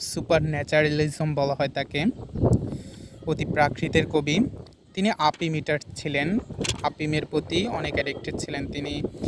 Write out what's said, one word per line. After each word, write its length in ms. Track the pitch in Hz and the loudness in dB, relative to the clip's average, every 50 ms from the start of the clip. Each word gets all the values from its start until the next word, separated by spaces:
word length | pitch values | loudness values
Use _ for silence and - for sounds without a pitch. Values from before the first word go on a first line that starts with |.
| - - - | -6 -6 -6
supernaturalism 1200 | 170 - - 170 156 151 156 151 147 143 - 160 151 156 151 151 151 151 151 143 - 156 156 147 | -6 2 4 4 4 4 2 0 -2 0 2 4 4 4 4 4 2 2 0 0 0 -2 0 2
বলা 180 | 143 139 139 139 | 2 2 0 2
হয় 140 | - 143 | 0 0
তাকে, 360 | 131 - 143 139 - - 143 165 226 - - - - - - - - - - - - - - - - - - - - - - - | -2 0 -4 -6 -4 -2 0 0 0 -2 -2 -10 -10 -2 2 4 4 4 2 2 -4 -8 -10 -12 -14 -14 -16 -18 -18 -18 -8 -4
অতি 180 | 160 156 - - | -4 -2 -2 -2
প্রাকৃতের 600 | - - 151 147 143 - - 165 156 - 160 156 | -2 4 4 4 4 4 -2 -4 2 4 2 2
কবি। 320 | - - 151 143 147 151 190 254 - - - - - - - _ - - | 4 2 0 2 4 2 2 2 2 -2 -10 -14 -18 -20 -20 _ -10 -4
তিনি 180 | 190 190 220 208 | 0 2 2 2
আপিম 380 | - 151 151 - - 175 160 160 | 4 2 2 2 2 -2 -2 -2
ইটার 240 | 151 - - 151 147 - - - | -2 0 0 -2 -2 -2 -8 -12
ছিলেন, 420 | - - 151 143 139 143 165 202 254 - - - - - - - - - | -8 -6 -2 0 0 0 2 0 0 -2 -4 -6 -4 -2 -2 -2 0 -2
আপিমের 420 | 147 - - 156 151 151 151 147 | -2 -2 0 -2 0 0 0 -2
প্রতি 420 | - - 151 156 - 165 175 202 | 0 -2 -2 -2 0 0 0 0
অনেক 260 | 240 - 160 151 151 147 | 0 -2 -2 -4 -2 0
অ্যাডিক্টেড 440 | 156 139 139 139 139 - 151 151 | 0 -2 -2 -4 -6 -6 -6 -4
ছিলেন। 340 | - - - 147 139 139 143 | -4 -4 -4 -4 -4 -4 -4
তিনি 300 | 143 143 143 143 147 147 - - - - - | -4 -6 -4 -4 -4 -4 -4 -6 -6 -4 -4